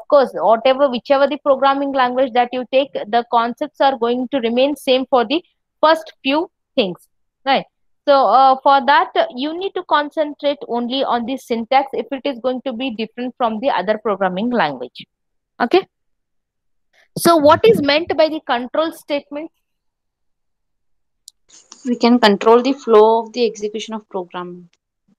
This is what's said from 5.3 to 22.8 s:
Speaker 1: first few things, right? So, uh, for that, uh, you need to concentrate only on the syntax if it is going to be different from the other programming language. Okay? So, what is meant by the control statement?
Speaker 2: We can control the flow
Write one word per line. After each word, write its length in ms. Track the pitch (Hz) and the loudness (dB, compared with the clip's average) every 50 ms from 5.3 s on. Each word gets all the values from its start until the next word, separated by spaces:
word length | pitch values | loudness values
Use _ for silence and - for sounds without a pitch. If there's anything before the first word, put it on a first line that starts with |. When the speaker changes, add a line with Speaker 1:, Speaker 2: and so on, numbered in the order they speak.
| 277 339 - _ _ _ _ _ _ - | -2 -4 -4 _ _ _ _ _ _ 0
Speaker 1:
first 320 | - 302 320 320 320 - - _ - | 2 2 2 2 -2 -12 -16 _ -4
few 260 | 269 277 311 349 - _ _ _ _ - | -2 -2 -2 -2 -4 _ _ _ _ -4
things, 340 | - 220 180 170 - _ _ _ _ _ _ _ _ - | -2 -2 -2 -4 -10 _ _ _ _ _ _ _ _ -4
right? 200 | 262 269 208 - _ _ _ _ _ _ _ - 294 | -2 -2 -2 -2 _ _ _ _ _ _ _ 0 2
So, 200 | 277 277 254 190 | 4 4 4 4
uh, 300 | 214 262 269 262 262 262 - | 4 6 6 6 4 4 4
for 220 | 294 269 277 247 | 2 2 4 4
that, 260 | 254 285 320 370 359 - | 2 2 2 2 0 0
uh, 100 | 370 - - 240 | -2 -2 -2 -4
you 220 | 247 269 302 320 349 | -6 -6 -6 -6 -6
need 160 | 381 392 - | -8 -8 -8
to 80 | 370 359 | -8 -4
concentrate 760 | - 320 294 294 294 - 320 302 302 285 - - 285 285 285 - - | 0 0 0 0 -2 -4 -4 -4 -4 -6 -6 -4 -4 -4 -4 -8 -8
only 360 | 226 240 240 233 254 277 262 | -6 -6 -6 -4 -4 -4 -2
on 220 | - 233 240 233 | -2 -2 -4 -4
the 120 | 214 269 247 | -6 -8 -10
syntax 520 | - - 240 226 226 - 262 269 285 - - | -6 -6 -6 -6 -4 0 0 0 0 0 -6
if 120 | 226 240 - | -8 -6 -6
it 100 | 277 262 - | -8 -6 -6
is 140 | 285 277 233 | -6 -6 -4
going 220 | 214 254 254 254 - | -6 -6 -6 -6 -6
to 80 | 277 247 | -8 -8
be 220 | 220 262 269 220 | -6 -6 -8 -6
different 380 | 208 220 214 - - 247 254 - - | -6 -8 -8 -8 -10 -12 -10 -6 -4
from 220 | 254 226 220 214 | -4 -4 -4 -2
the 100 | 226 277 | -4 -2
other 280 | - - - 202 214 214 | -2 -2 -2 -2 -4 -4
programming 520 | - 226 196 190 196 185 180 185 214 247 | -2 -4 -4 -2 -2 -4 -4 -4 -4 -4
language. 540 | 247 226 170 147 139 127 123 127 _ - - _ _ _ _ _ _ _ _ _ _ - | -2 -2 -2 -2 -4 -8 -12 -16 _ -20 -20 _ _ _ _ _ _ _ _ _ _ -6
Okay? 280 | 240 233 - 370 381 _ _ _ _ _ _ _ _ _ _ _ _ _ _ _ _ _ _ _ _ _ _ _ _ _ - - | -4 0 0 0 0 _ _ _ _ _ _ _ _ _ _ _ _ _ _ _ _ _ _ _ _ _ _ _ _ _ -10 -2
So, 200 | - 330 339 320 | 2 2 2 4
what 280 | 277 294 320 330 - | 6 4 4 4 4
is 160 | 440 440 349 | 2 2 2
meant 340 | 285 277 285 311 349 - 381 285 | 2 0 0 0 -2 -2 0 0
by 100 | 311 320 | 0 0
the 140 | 302 311 _ | 0 -6 _
control 460 | - 262 240 254 240 - 285 320 330 | -4 -4 -4 -4 -6 -4 -4 -4 -4
statement? 600 | 320 - - - 302 285 285 - 285 285 320 339 _ _ _ _ _ _ _ _ _ _ _ _ _ _ _ _ _ _ _ _ _ _ _ _ _ _ _ _ _ _ _ _ _ _ _ - _ _ _ _ _ - _ _ - _ - | -6 -10 -10 -8 -8 -8 -8 -8 -14 -14 -14 -14 _ _ _ _ _ _ _ _ _ _ _ _ _ _ _ _ _ _ _ _ _ _ _ _ _ _ _ _ _ _ _ _ _ _ _ -20 _ _ _ _ _ -20 _ _ -20 _ -6
Speaker 2:
We 120 | 262 240 233 | -6 -4 0
can 220 | - 233 240 247 | 2 2 2 4
control 420 | 254 - 202 185 - 226 226 240 | 4 4 2 4 4 4 4 4
the 120 | 240 269 277 | 4 2 -4
flow 500 | 277 | -4